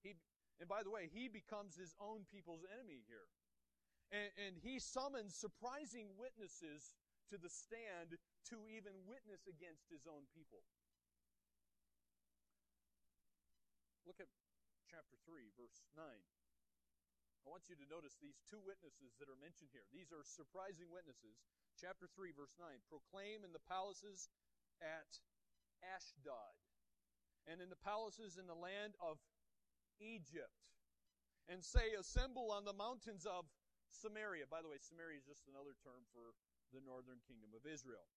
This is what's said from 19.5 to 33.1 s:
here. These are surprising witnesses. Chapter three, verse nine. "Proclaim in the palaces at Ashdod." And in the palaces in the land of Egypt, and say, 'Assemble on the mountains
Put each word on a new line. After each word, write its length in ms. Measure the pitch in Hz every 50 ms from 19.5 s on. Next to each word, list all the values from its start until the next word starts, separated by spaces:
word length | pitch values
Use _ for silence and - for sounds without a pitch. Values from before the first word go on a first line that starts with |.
| 170 - 151 143 120
here. 160 | 131 104 95 110
These 200 | 165 185 139 165
are 80 | 156 143
surprising 680 | - - - 156 - - 180 190 196 196 156 175 170 165
witnesses. 480 | 180 180 156 127 - - 110 110 113 - _ _ _ _ _ _ -
Chapter 240 | - 180 190 - 180 175 -
three, 240 | - 196 180 156
verse 160 | 139 143 135 - -
nine. 240 | 175 170 143 123 -
"Proclaim 640 | _ - 151 - - - 196 196 208 214 214 208 180
in 80 | 165
the 80 | 156 -
palaces 640 | - 180 190 190 202 190 - - 208 196 185 - - _ _ _ _ _ _ _ _ _ _ 170
at 240 | 156 160 165 151 - - - - _ _ _ _ _ - - - _ _ _
Ashdod." 720 | - 180 190 185 - - - - 131 147 131 117 107 98 87 - _ _ _ _ - - - _ _ _ _ _ _ _ _ _ _
And 140 | 160 165 175
in 80 | 180 180
the 80 | 180 - -
palaces 520 | 202 208 214 226 214 190 - 226 202 165 180
in 80 | 190
the 80 | 180 170
land 400 | 165 175 180 190 202 208 214 202 -
of 180 | 175 165 156 147 - - _ _ _ _ - _ _ _ _ _ _ _ _ _
Egypt, 720 | 208 220 226 220 165 131 151 160 135 - - - - - - - - _ _ _ _ _ _ _ _ _ _ _ _ -
and 140 | 175 185 170
say, 280 | - - - 226 220 220
'Assemble 560 | 202 180 - - 247 247 269 254 262 247 220
on 140 | 208 202 202
the 80 | 202 196
mountains 540 | 196 202 226 254 240 - 226